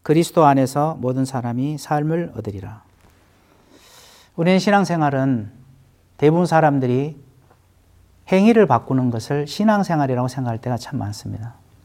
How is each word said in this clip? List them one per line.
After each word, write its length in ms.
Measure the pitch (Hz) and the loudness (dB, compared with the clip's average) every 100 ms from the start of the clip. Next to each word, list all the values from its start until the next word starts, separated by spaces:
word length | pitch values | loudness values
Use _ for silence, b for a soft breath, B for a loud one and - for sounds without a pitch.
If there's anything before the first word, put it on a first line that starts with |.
그리스도 420 | - 156 165 175 147 | 0 2 2 4 4
안에서 520 | 135 131 147 151 156 | 4 2 0 -4 -4
모든 260 | 123 131 131 | -4 -2 -4
사람이 540 | 127 120 120 143 151 | -4 -6 -4 -4 -6
삶을 540 | - 147 151 165 170 - | -4 -2 -2 -2 -4 -8
얻으리라." 460 | 104 98 95 110 _ _ b b b b b b b b b b b b b - | -10 -10 -12 -16 _ _ b b b b b b b b b b b b b -2
우리는 240 | 170 185 | 2 2
신앙생활은 920 | 208 202 185 170 147 135 135 123 101 - - _ _ _ _ - | 4 2 2 0 0 0 0 -2 -4 -14 -20 _ _ _ _ 0
대부분 280 | 147 170 175 | 2 2 2
사람들이 760 | 160 156 143 127 123 147 156 - _ _ _ _ _ _ _ _ _ - | 2 4 2 0 -2 -4 -8 -20 _ _ _ _ _ _ _ _ _ -2
행위를 360 | 185 214 226 185 | 4 6 6 4
바꾸는 420 | 117 - 131 127 | 2 0 -2 0
것을 380 | 113 - 147 147 | -2 -4 -4 -4
신앙생활이라고 800 | - 214 208 185 160 139 123 127 | -2 0 2 0 0 0 -2 -4
생각할 320 | 135 123 113 | -4 -6 -6
때가 180 | 123 117 | -6 -6
참 220 | - 131 | -6 -8
많습니다. 560 | 104 104 110 101 113 - _ _ | -8 -8 -10 -10 -12 -16 _ _